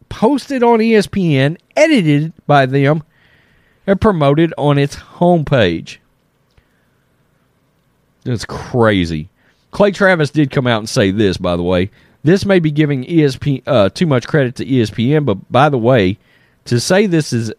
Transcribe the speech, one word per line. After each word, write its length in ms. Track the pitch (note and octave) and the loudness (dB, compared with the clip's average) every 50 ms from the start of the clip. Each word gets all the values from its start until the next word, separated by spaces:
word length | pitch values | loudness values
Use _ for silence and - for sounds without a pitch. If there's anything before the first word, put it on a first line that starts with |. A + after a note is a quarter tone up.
| _ _ | _ _
posted 520 | - - G3+ A#3+ D4 B3+ - - C#4 B3+ | -6 -2 0 0 0 -2 -4 -6 -4 0
on 200 | A#3+ A#3 A#3 A3 | 2 2 2 2
E 120 | A3 A3+ A3+ | 2 2 2
S 140 | G#3+ F3+ - | 2 2 0
P 300 | - G3+ F#3 E3+ D3 C3+ | -2 -2 0 0 2 2
N, 200 | C3+ C#3+ E3 - _ _ _ - | 0 0 -2 -6 _ _ _ 0
edited 560 | D4+ E4 D#4 A#3+ F3 D3+ C#3+ D3 D#3 D#3+ - - _ - | 2 2 2 2 2 2 2 0 0 -4 -8 -8 _ 2
by 180 | D3 C#3+ C3+ | 2 2 2
them, 380 | B2+ C3+ C#3+ C#3 C#3 D#3 D#3+ D3+ - _ _ _ _ _ _ _ _ _ _ _ _ _ _ _ - | 2 0 0 2 2 0 -2 -4 -10 _ _ _ _ _ _ _ _ _ _ _ _ _ _ _ -2
and 140 | G3+ F#3+ | -2 0
promoted 520 | - A3 G3 D#3+ D3 C#3 C#3+ D3+ E3+ D#3+ - - | 2 0 2 2 2 2 2 2 2 0 -2 -2
on 200 | C3+ D3 C#3+ C#3+ | -2 0 2 0
its 200 | C#3+ C#3+ - - | 0 -2 -4 -10
homepage. 1000 | - - - - F3 F3 F3+ E3+ C#3+ - D3 B2+ G#2 F2 E2 E2 - - - - _ _ _ _ _ _ _ _ _ _ _ _ _ _ _ _ _ _ _ _ _ _ _ _ _ _ _ _ _ _ _ _ _ _ _ _ _ _ _ _ _ _ _ _ _ | -20 -20 -6 -2 0 2 2 2 0 0 0 2 2 2 0 -4 -8 -12 -18 -20 _ _ _ _ _ _ _ _ _ _ _ _ _ _ _ _ _ _ _ _ _ _ _ _ _ _ _ _ _ _ _ _ _ _ _ _ _ _ _ _ _ _ _ _ _
That's 200 | B2 B2 G#2 - | -8 -8 -8 -8
crazy. 840 | - - - - - - B2+ A2+ A2 G#2+ F#2+ F2 E2 E2 D#2 D#2 - _ _ _ _ _ _ _ _ | -12 -14 -16 -12 -6 -2 2 2 2 2 2 0 -2 -4 -8 -8 -12 _ _ _ _ _ _ _ _
Clay 200 | - - G#3 G#3 | -2 0 0 0
Travis 400 | F3+ - G#3 F#3 F#3 E3 D#3 C3+ | 2 2 2 2 2 2 0 -2
did 200 | - D3+ D3+ C3 | 0 0 -2 0
come 160 | - C#3+ B2+ B2 | 0 -2 -2 -2
out 120 | A#2 G#2+ | -2 -2
and 100 | G#2+ A2+ | -4 -4
say 220 | - C#3 G#2+ G2 | -2 0 0 0
this, 260 | F#2+ G#2+ A2 F#2+ E2+ - | 0 0 0 0 0 -2
by 180 | F2+ F2+ F2 | -4 -4 -4
the 80 | F2 F2 | -2 -2
way. 280 | F2+ F#2 F2+ F#2 G2+ - _ _ _ _ _ - | -2 0 0 -2 -4 -8 _ _ _ _ _ 0
"This 200 | C#3 F#3 G3+ - | 0 0 0 2
may 160 | G3+ G3 F#3 | 0 0 2
be 120 | D#3+ D3+ | 0 0
giving 360 | D3 D3 D#3 C#3+ C#3+ C3 B2+ - | 0 0 0 0 -2 -4 -6 -2
E 160 | E3+ D#3+ D3+ | 0 2 2
S 140 | C#3 B2+ - | 2 0 -2
P, 240 | - D3 C3+ B2+ - - | -4 -4 -4 -4 -2 -2
uh, 220 | C#3 A#2 G2 F#2+ | 0 2 0 0
too 180 | - - F#3 D#3+ | 0 -2 -2 0
much 200 | C3+ B2 - - | 0 -2 -2 -2
credit 280 | - D#3 C3+ A#2+ B2 | -2 -2 -2 -2 -4
to 120 | - - - | -8 -6 -2
E 140 | C3+ B2+ | 0 0
S 80 | A2+ G2+ | 0 -2
P 240 | G2+ - A2+ B2 D3+ | -2 -4 -2 0 0
N, 100 | D#3 D3 | 0 0
but 260 | B2+ G2 G2 - - | -2 -4 -4 -6 -2
by 180 | - A#2+ C#3+ D3+ | 0 2 2 2
the 80 | C#3+ B2 | 0 0
way, 400 | A2 A#2 C3 A#2+ F#2+ F2+ G#2 - _ _ _ _ _ _ _ _ _ | 0 2 2 2 2 0 -2 -4 _ _ _ _ _ _ _ _ _
to 140 | - A#2+ A#2+ | -4 -2 -2
say 260 | - - F#3 G3 A3 | 0 0 2 2 2
this 260 | G3+ E3+ D#3+ C#3+ - | 2 0 -2 -2 -2
is 220 | B2+ A#2 A2+ A2 - | -4 -4 -4 -6 -8